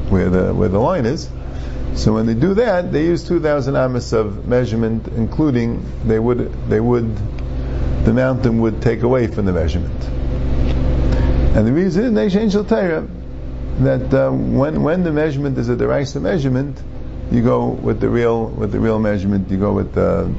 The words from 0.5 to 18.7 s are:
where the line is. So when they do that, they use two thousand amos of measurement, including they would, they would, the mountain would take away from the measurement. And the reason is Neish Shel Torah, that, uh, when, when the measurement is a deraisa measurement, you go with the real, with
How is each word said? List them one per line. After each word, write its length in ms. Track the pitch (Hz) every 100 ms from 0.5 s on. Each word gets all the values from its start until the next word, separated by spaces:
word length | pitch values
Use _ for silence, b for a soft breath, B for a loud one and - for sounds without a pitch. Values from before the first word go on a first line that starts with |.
where 160 | 90 95
the 100 | 95
line 260 | 139 185 117
is. 240 | 151 - - - B B B B -
So 180 | 113
when 140 | 107 113
they 80 | 113
do 180 | 175
that, 380 | 196 180 180 180
they 140 | 143 165
use 220 | 170 -
two 120 | 170
thousand 340 | 151 147 131 135
amos 380 | 131 123 -
of 340 | 113 107 101 85
measurement, 600 | 123 120 113 113 113 -
including 760 | 117 110 - 156 123 117 120 - - 117
they 140 | 110
would, 500 | 113 123 - - -
they 100 | 107
would, 380 | 117 120 113 101 101 - - B B B B B -
the 80 |
mountain 480 | 117 131 127 120 113
would 200 | 113 98
take 200 | 120 113
away 260 | 117 131 -
from 180 | - 98
the 60 |
measurement. 500 | 85 80 90 87 - - - - - - - - - - - - B B B B -
And 100 | 110
the 60 |
reason 320 | 147 190 165 247
is 60 | 214 214
Neish 180 | 190 226
Shel 100 | 196
Torah, 420 | 208 220 185 160 - - - - - - - -
that, 340 | 131 131 -
uh, 180 | 135 135
when, 500 | 131 123 120 143 156
when 200 | 139 180
the 80 | 170
measurement 460 | 151 156 135 143 127
is 100 | 117
a 80 | 117
deraisa 460 | 117 135 135 143
measurement, 600 | 175 196 135 127 143 135 - - - - -
you 100 | 120
go 260 | 117 123 120
with 320 | 120 117 113
the 80 | 110
real, 380 | 117 117 117 113
with 260 | - 104